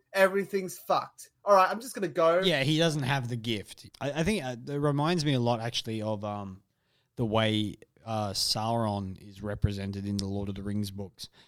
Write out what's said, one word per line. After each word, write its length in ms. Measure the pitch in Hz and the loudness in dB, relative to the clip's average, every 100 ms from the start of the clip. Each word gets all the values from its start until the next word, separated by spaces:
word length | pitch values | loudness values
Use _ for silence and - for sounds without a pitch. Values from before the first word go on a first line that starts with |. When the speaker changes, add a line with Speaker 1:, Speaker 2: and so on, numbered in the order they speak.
| _ | _
Speaker 1:
everything's 640 | 196 190 196 185 196 185 - | 4 4 4 -2 -4 -6 -10
fucked. 520 | - 156 - - - _ | -2 0 -2 -12 -20 _
All 120 | 202 196 | 6 8
right, 120 | 185 | 8
I'm 100 | 208 | 2
just 140 | 254 233 | -6 -6
gonna 120 | 180 | -4
go." 340 | 143 165 175 | 4 4 6
Speaker 2:
Yeah, 180 | 185 147 | 4 2
he 160 | 135 156 | 2 4
doesn't 240 | 165 151 | 2 2
have 280 | 127 139 120 | 0 -2 -2
the 60 | 120 | -4
gift. 540 | 113 107 - - - - | -2 -4 -6 -16 -20 -8
I, 120 | 139 | -6
I 120 | 143 | -2
think, 200 | 165 214 127 | 0 0 -2
uh, 120 | 120 135 | -8 -6
it 80 | 143 | 0
reminds 500 | 147 143 151 180 147 | 0 2 2 2 2
me 80 | |
a 60 | 131 | 2
lot, 200 | 120 117 | 2 2
actually, 440 | 117 117 113 110 | -2 -6 -6 -4
of, 200 | 107 107 | -4 -4
um, 380 | 104 104 98 95 _ _ _ _ _ - | -4 -6 -8 -12 _ _ _ _ _ -4
the 100 | 117 | 0
way, 520 | 110 110 107 104 - - _ 113 | 2 4 2 0 -6 -18 _ -8
uh, 240 | 110 104 | -4 -4
Sauron 840 | 95 - 110 110 117 110 101 95 92 104 | -2 -2 0 0 0 0 -2 -4 -10 -16
is 140 | 98 | -10
represented 640 | 101 104 104 101 98 98 101 | -8 0 0 0 -6 -6 -4
in 120 | 101 | -4
the 100 | 98 | -4
Lord 220 | 98 101 | -4 -6
of 60 | 98 | -6
the 60 | |
Rings 300 | 101 104 101 | -6 -4 -4
books. 380 | 98 95 - - - | -8 -14 -14 -20 -20